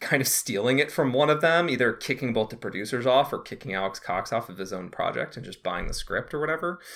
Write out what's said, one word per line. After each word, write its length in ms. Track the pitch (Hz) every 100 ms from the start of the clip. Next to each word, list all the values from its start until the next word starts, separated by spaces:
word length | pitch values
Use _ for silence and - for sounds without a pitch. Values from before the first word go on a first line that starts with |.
kind 200 | - 143
of 60 | 127
stealing 520 | - - 101 117 135
it 120 | 147
from 220 | - 135
one 160 | 123 147
of 100 | 151
them, 300 | 160 165 170
either 240 | 123 120
kicking 400 | 110 - 131 127
both 160 | 110 110
the 80 | -
producers 480 | 104 92 107 123 127
off 260 | 131 147
or 80 | -
kicking 340 | - - -
Alex 240 | 95 98 -
Cox 360 | - 92 -
off 160 | 113 -
of 80 | 92
his 160 | 92
own 160 | 92 90
project 480 | - 87 - - -
and 80 | 95
just 180 | -
buying 240 | 92 90 82
the 60 |
script 400 | - - 98 -
or 80 | 147
whatever, 400 | 151 156 175 180 -